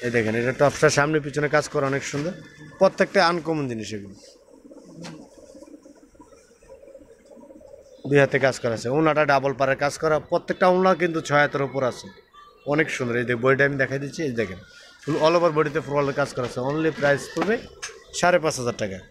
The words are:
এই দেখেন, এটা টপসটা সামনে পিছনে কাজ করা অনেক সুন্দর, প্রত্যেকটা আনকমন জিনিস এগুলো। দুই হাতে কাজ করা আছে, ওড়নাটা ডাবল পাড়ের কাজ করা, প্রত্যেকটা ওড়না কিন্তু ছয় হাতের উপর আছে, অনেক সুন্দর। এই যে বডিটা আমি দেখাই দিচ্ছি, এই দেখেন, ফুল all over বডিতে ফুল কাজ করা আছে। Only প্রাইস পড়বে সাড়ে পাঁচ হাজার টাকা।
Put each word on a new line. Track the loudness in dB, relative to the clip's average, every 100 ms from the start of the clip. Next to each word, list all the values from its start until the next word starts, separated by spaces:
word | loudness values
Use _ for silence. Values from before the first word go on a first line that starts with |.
| 0
এই | 0
দেখেন, | 0 0
এটা | -2 2
টপসটা | 2 4 2 4
সামনে | 2 0 -2
পিছনে | -4 0 0
কাজ | 0
করা | -2 -2
অনেক | -2 -4
সুন্দর, | -6 -6 -8 -18 -20 -20 0
প্রত্যেকটা | 0 2 0 4 2
আনকমন | 2 -2 -4 -4
জিনিস | -6 -8 -10
এগুলো। | -12 -18 -20 -20 _ -20 -20 -20 -20 -18 -16 -16 -20 -20 -20 -20 -20 -20 -20 -20 -20 _ -20 -20 _ _ -20 -20 -20 -20 -20 -20 -20 -20 -20 -20 -20 -20 -4 -4 4
দুই | 6
হাতে | 6 4 2
কাজ | 0
করা | -4 -2
আছে, | -2
ওড়নাটা | 2 2 4 4
ডাবল | 2 2 0
পাড়ের | 0 0
কাজ | -2 -2
করা, | 0 0 0
প্রত্যেকটা | -4 -2 2 4
ওড়না | 4 4 2
কিন্তু | 0 -2 0
ছয় | 2
হাতের | 2 0 -4
উপর | -2 -2
আছে, | -4 -16 -20 _ -20 -20 _ -4
অনেক | 0 0 -2
সুন্দর। | -2 -2
এই | -2
যে | 0
বডিটা | 2 4 2
আমি | 2
দেখাই | -2 -4
দিচ্ছি, | -8 -6 -6
এই | -4
দেখেন, | -4 -6 -16 -20 -20 -16
ফুল | -6 2
all | 4 4
over | 2 2
বডিতে | 0 -2 -4
ফুল | -2 0 -2
কাজ | -4 -4
করা | -6
আছে। | -4 -4
Only | 0 -2 0
প্রাইস | 0 0 -2
পড়বে | -4 -2 -2 -6 -16 -16 -16 -12 0
সাড়ে | 2 2
পাঁচ | 0 -2
হাজার | -4 -4
টাকা। | -6 -8 -16